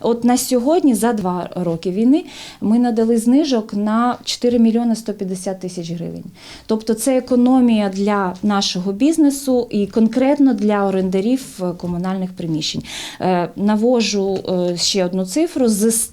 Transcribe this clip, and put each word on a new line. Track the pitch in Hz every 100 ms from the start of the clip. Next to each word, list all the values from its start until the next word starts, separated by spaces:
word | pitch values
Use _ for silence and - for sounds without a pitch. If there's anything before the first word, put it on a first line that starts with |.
от | 226 233
на | 240 254
сьогодні, | - 254 247 349 294 208
за | 226
два | 214 180 180 170 180
роки | 175 165 185
війни, | 185 240 320 349 - - -
ми | 202 240
надали | 247 226 226 233
знижок | 233 269 294 233 214
на | 202 208 226 240 226
чотири | - - 240 240
мільйони | 226 226 240 220
сто | -
п'ятдесят | 202 185 185 196 190
тисяч | 185 180 165
гривень. | 170 165 165 - - - - -
Тобто | 220 220
це | 220 277 254
економія | 254 247 247 262 247 214 202
для | 190 202 202 185 185
нашого | 208 202 202 185 190
бізнесу | 196 285 320 285 277 - 247 -
і | 208 196
конкретно | 226 226 254 262 294 269
для | 214 208 202 196
орендарів, | 190 185 190 220 262 - -
е, | 180 175
комунальних | 175 175 185 190 185
приміщень. | - 165 156 - - - - - -
Е, | 180 180 170 -
навожу, | 202 214 233 247 208 208 196 190 -
е, | 185 180 175
ще | - 202 180
одну | 185 185
цифру. | 302 330 302 240
З, | 202 226 226 -